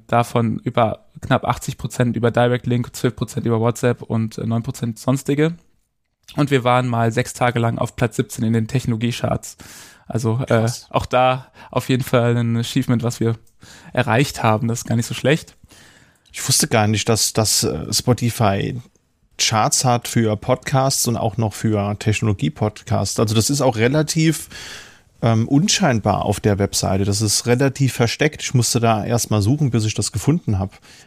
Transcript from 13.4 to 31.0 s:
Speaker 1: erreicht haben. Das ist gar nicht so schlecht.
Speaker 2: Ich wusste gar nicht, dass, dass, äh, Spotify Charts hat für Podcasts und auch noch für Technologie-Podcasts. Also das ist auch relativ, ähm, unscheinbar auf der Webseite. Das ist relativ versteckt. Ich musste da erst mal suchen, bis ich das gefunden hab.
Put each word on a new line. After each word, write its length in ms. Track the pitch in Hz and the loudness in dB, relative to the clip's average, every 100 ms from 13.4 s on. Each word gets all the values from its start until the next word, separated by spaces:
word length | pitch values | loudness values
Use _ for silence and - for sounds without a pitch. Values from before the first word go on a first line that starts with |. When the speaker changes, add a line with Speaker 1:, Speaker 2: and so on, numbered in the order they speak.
| _ _ - - - | _ _ -20 -20 -6
Speaker 1:
erreicht 500 | 127 120 110 143 - | -2 2 2 0 0
haben. 240 | 113 107 120 | 2 2 0
Das 140 | 117 | -4
ist 40 | - | -2
gar 100 | 117 | -2
nicht 120 | 117 | -2
so 80 | 123 | -2
schlecht. 420 | 123 165 - _ - - - _ _ _ _ | 0 0 -2 _ -20 -20 -20 _ _ _ _
Speaker 2:
Ich 160 | - - | -8 -2
wusste 200 | - 165 | 0 2
gar 200 | 117 104 | 2 2
nicht, 220 | 107 - | 2 0
dass, 240 | 110 - | 0 0
dass, 300 | - 107 - | 0 0 0
äh, 280 | 110 78 - | -2 -4 -4
Spotify 880 | - - 120 120 - 107 98 147 123 - _ _ _ _ - | -2 0 0 0 0 0 2 -2 -6 -12 _ _ _ _ -4
Charts 460 | - 110 117 - 131 | 0 2 2 2 2
hat 220 | 120 - | 0 0
für 300 | 120 110 104 | 0 0 0
Podcasts 680 | - - - 135 135 - 120 | 0 -2 0 0 2 0 -2
und 100 | 113 | -2
auch 200 | 107 - | -2 -2
noch 160 | 110 | -2
für 440 | - 113 104 101 101 | -2 0 0 0 -2
Technologie-Podcasts. 1200 | 107 101 110 101 147 - 107 - - 104 98 - | -2 0 0 0 -2 -2 -4 -4 -4 -2 -2 0
Also 140 | 110 | 0
das 160 | 110 107 | 2 0
ist 120 | 143 | 2
auch 140 | 135 107 | 2 2
relativ, 720 | 120 151 151 160 160 151 - - - - - - _ _ | 2 2 0 2 2 0 -8 -16 -16 -16 -20 -20 _ _
ähm, 240 | 120 113 117 | 2 2 4
unscheinbar 800 | 139 208 - 170 113 104 92 - | 2 2 2 2 2 0 0 0
auf 140 | 101 | 0
der 200 | 107 98 | 2 2
Webseite. 460 | 101 - 95 95 101 | 0 0 0 0 0
Das 160 | 101 | 0
ist 260 | 110 - 120 | 0 0 0
relativ 460 | 123 139 127 131 | 2 2 2 0
versteckt. 500 | - 117 - 147 - | 2 0 2 -2 -2
Ich 100 | - | -2
musste 260 | 127 117 123 | 0 2 2
da 240 | 117 107 | 2 2
erst 280 | 101 117 - | 0 -2 0
mal 100 | 107 | 0
suchen, 300 | 98 147 143 | 2 2 2
bis 120 | 117 | 0
ich 120 | 110 - | -2 -2
das 160 | - | -4
gefunden 480 | 107 - 170 - 95 | -2 0 0 0 -2
hab. 180 | 95 - - - | -4 -8 -20 -20